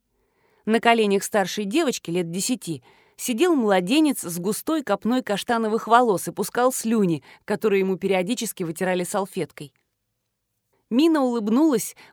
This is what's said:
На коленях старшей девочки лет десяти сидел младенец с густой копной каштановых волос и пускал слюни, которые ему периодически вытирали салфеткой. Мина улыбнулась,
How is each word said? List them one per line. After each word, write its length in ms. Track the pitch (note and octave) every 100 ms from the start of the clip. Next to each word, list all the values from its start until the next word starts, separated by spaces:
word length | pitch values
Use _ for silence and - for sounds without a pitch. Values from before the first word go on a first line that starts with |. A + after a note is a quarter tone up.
| _ _ _ _ _ _ -
На 140 | A3+
коленях 440 | A#3 A#3 G#3 G3
старшей 420 | - G#3+ F3+ - G3
девочки 460 | C#4+ D4 - -
лет 180 | F3 E3+
десяти 540 | F3+ F#3+ A#3 - C#3 - _ _ -
сидел 340 | - A3 F4+ D4+
младенец 680 | G#3+ F#3 F3 D4 D#4 -
с 160 | F3 E3+
густой 420 | F3+ G3+ - D#4
копной 400 | A3+ G3 G#3+ B3+
каштановых 640 | - G3 - A#3 A3 A3 G#3+
волос 400 | A#3 B3 F3 -
и 40 |
пускал 420 | E3 G#3 A#3+ B3+
слюни, 500 | - A3+ A3+ F#3+ D#3 - - -
которые 360 | G3+ G#3+ G3
ему 160 | F#3+ F#3
периодически 640 | F#3+ F#3+ F3+ B3 A3 -
вытирали 400 | E3 D#3+ F#3 F3+
салфеткой. 680 | F3+ G#3 G3+ - D3 - C#3+ _ _ _ _ _ _ _ _ _ _ _ _
Мина 320 | A#3 E4 D#4
улыбнулась, 720 | B3+ A#3+ G3+ A#3+ D#4+ A3+ - - -